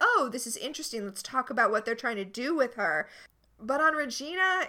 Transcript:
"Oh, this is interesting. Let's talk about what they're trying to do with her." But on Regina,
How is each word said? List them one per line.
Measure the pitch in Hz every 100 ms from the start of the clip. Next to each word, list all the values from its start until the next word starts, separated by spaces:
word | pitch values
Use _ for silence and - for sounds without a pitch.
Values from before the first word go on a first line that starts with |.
"Oh, | 453 453 254
this | 247
is | 233 220
interesting. | 269 311 311 226
Let's | 202 196
talk | - 262 247
about | 233 220
what | 214
they're | 214
trying | 226 247 214
to |
do | 190 233 262 330
with | 240
her." | 233 185 151 - - - _ _ _
But | 214 277
on | 311
Regina, | 311 277 226 285 359 381 370